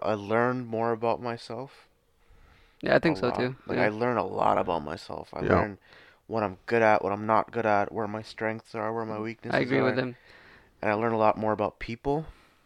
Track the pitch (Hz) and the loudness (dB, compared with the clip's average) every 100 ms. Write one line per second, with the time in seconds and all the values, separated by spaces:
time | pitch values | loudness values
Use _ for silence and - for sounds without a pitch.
0 | - 107 101 110 120 127 120 113 117 113 | 0 -2 0 2 2 0 -4 -2 0 0
1 | 117 104 120 117 - 113 135 - - _ | 0 0 -2 -8 -10 -12 -12 -16 -20 _
2 | _ _ _ - - - _ _ - 127 | _ _ _ -20 -20 -20 _ _ 2 4
3 | 170 - 120 113 123 131 - 85 98 107 | 4 0 0 0 -2 -4 -6 0 0 2
4 | 120 117 92 101 110 101 95 85 73 82 | 0 0 -2 0 2 2 2 -2 -2 -8
5 | - 78 - - 98 92 107 98 _ - | -10 -12 -10 -4 2 2 2 -4 _ -20
6 | - - - 110 104 95 - 117 110 107 | -20 -20 -6 -2 -2 -4 0 4 6 6
7 | 92 101 107 110 - 120 110 104 101 98 | 2 -2 2 2 2 0 2 2 2 -2
8 | 107 107 113 - 110 110 - 113 107 113 | -6 -6 -10 -6 -4 -4 -8 -8 -4 -4
9 | 110 107 110 113 117 135 131 135 127 120 | -6 -6 -6 -8 -4 -2 0 0 0 0
10 | 127 123 - - - - _ - 104 104 | -4 -6 -18 -20 -20 -20 _ -6 -2 0
11 | 117 113 110 - 107 104 104 - - 117 | 0 2 2 2 0 0 0 -4 -10 -6
12 | 143 147 160 - _ _ | -2 -2 -4 -14 _ _